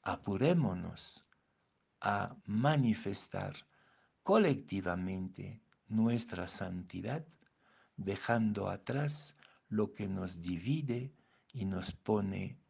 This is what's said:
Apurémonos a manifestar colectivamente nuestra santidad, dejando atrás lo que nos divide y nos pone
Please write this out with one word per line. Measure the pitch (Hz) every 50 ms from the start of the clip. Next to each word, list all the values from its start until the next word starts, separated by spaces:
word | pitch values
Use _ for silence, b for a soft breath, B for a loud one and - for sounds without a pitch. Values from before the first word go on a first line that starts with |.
Apurémonos | - 92 87 - - 104 101 95 127 160 180 170 135 101 92 90 85 87 - - - - - - _ _ _ _ _ _ _ _ _ _ _ _ _ _ _ _
a | - 101 101 101 98 - - - _
manifestar | - 101 110 123 147 156 143 127 113 107 - - 101 95 - - - - 95 95 98 95 - - b b b b b b b b b b b _
colectivamente | - 196 220 208 165 135 - - - 98 98 92 90 87 90 92 92 95 95 92 92 - - 98 95 101 - _ _ _ _ _
nuestra | _ 110 110 110 117 117 117 113 - - 90 90
santidad, | - - - 98 92 90 90 90 - - 92 90 117 131 165 156 - - _ - b b b b b b b b b b
dejando | - 95 95 101 101 - - 117 117 110 107 104 101 98 95
atrás | 95 98 - - 123 139 151 147 147 - - - - b b b b b b _
lo | 104 107 107 101 -
que | - 104
nos | 98 95 95 92 90 87 85
divide | 85 87 90 85 90 120 143 160 143 123 120 123 127 139 b b b b b b b b -
y | 131 98
nos | 98 95 92 95 - -
pone | - _ - 107 104 98 98 95 95 95 95 - - _